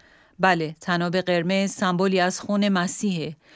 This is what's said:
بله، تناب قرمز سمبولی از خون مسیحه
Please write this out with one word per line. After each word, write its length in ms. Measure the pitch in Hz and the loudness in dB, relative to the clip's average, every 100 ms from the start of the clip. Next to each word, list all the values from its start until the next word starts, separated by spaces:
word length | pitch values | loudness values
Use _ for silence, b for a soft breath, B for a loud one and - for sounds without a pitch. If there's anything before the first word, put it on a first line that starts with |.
| b b b - | b b b 0
بله، 360 | 190 170 156 160 | 2 2 -2 -6
تناب 360 | - 175 175 185 | -4 -2 0 -2
قرمز 540 | 175 175 170 190 196 | 0 0 0 0 -2
سمبولی 480 | - 185 180 196 190 | -2 0 2 2 2
از 200 | 180 - | 2 0
خون 300 | 214 202 208 | -2 0 2
مسیحه 680 | 190 190 - 214 175 151 156 B | 2 0 -2 -2 -2 -6 -10 B